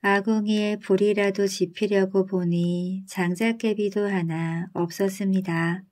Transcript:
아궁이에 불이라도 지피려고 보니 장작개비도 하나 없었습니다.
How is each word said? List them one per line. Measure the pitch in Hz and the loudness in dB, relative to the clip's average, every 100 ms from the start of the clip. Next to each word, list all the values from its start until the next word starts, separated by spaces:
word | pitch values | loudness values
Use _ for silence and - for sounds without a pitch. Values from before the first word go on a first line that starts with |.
아궁이에 | 202 202 196 220 208 214 208 208 | 4 4 4 0 2 0 0 -2
불이라도 | - 190 202 208 202 196 196 | 0 2 4 4 0 2 -2
지피려고 | 196 175 - 208 202 190 196 190 | 0 -4 -2 0 2 2 2 0
보니 | 190 175 170 175 175 180 190 190 | 0 0 0 0 -2 -4 -6 -8
장작개비도 | - 180 180 226 226 226 208 208 202 202 | -4 -2 0 -2 0 -2 0 -2 0 -2
하나 | 196 165 160 165 165 185 | 0 -2 -2 -4 -4 -6
없었습니다. | 175 170 - 196 190 196 190 185 165 170 185 190 | -4 -4 -2 -4 -2 -2 0 0 -2 -2 -4 -8